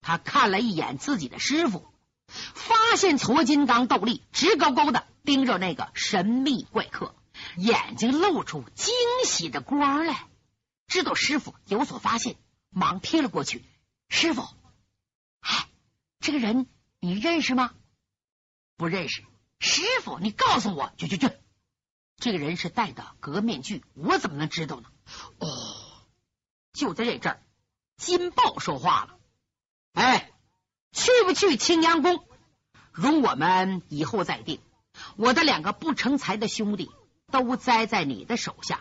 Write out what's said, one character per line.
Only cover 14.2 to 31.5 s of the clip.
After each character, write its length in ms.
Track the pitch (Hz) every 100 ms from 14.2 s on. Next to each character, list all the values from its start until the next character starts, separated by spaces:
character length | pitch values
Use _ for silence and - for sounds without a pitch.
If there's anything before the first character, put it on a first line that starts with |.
| 320
傅， 100 | 247 - - _ _ _ _ _ _ _ _
哎， 280 | - - - _ _ _ _ _
这 120 | -
个 60 | 294
人 280 | 220 240 254 _ _ _
你 120 | 175
认 300 | 190 262 339
识 120 | -
吗 180 | 254 247 - _ _ _ _ _ _ _ _ _ _
？”“不 80 | 165
认 220 | 190 147
识。 140 | - - _ _ _
”“师 220 | - - 381 508
傅， 160 | 285 147
你 120 | 196
告 300 | 208 508 339
诉 140 | 214
我。 180 | 165 127 -
”“去 120 | 165
去 100 | 185
去， 120 | 262 - _ _ _ _ _ _ _ _
这 160 | 247
个 60 | 185
人 180 | 143 170
是 120 | 175
戴 240 | - 208
的 120 | 127 - -
革 220 | - 156
面 180 | 220 165
具， 240 | 131 185 -
我 240 | - 165 359
怎 120 | 214
么 60 | 143
能 120 | 156
知 180 | - 156
道 140 | 139
呢 80 | 113 _ - - - _
？”“哦。” 80 | 165 131 - - - - _ _ _ _ _ _ _
就 200 | - 277
在 140 | 170 233
这 100 | 151
阵 160 | 165
儿， 100 | - _ _ _ _ _ _
金 340 | - 349 359
豹 280 | 349 1017 -
说 200 | - 139
话 280 | 165 139 -
了 100 | - _ _ _ _ _ _ _ -
：“哎， 340 | 240 226 - _ _ _ _ _ _
去 180 | - - 494
不 80 | 370
去 240 | 285 403